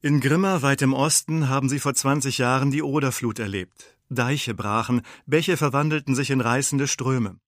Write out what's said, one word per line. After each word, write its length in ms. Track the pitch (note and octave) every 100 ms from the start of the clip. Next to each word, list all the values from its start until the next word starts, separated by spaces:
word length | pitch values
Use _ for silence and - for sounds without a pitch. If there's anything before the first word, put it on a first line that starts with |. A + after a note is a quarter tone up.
In 180 | C#3+ D3
Grimma, 420 | C3 D#3+ G3 F3+
weit 220 | C#3 C#3
im 100 | C3+
Osten, 560 | C3 D3 D#3+ - D#3+ C#3
haben 200 | C3+ C3+
sie 100 | C#3+
vor 160 | C#3 C3+
zwanzig 420 | C3+ C#3+ C3+ B2
Jahren 320 | B2 C3 C#3
die 140 | C#3
Oderflut 560 | D3 C#3+ C#3 - A#2+ G#2
erlebt. 580 | G#2 G2 F2+ _ - _ _
Deiche 440 | B2+ B2 C#3+ -
brachen, 480 | G#2 G#2 G#2+ A2+ B2 - - -
Bäche 320 | D3+ E3+ F3
verwandelten 560 | D3 C#3 D3+ D3+ C#3
sich 160 | C3 C#3
in 100 | C3+
reißende 480 | A#2 B2 C3+ C#3 C#3
Ströme. 520 | - B2+ C3 G#2 F#2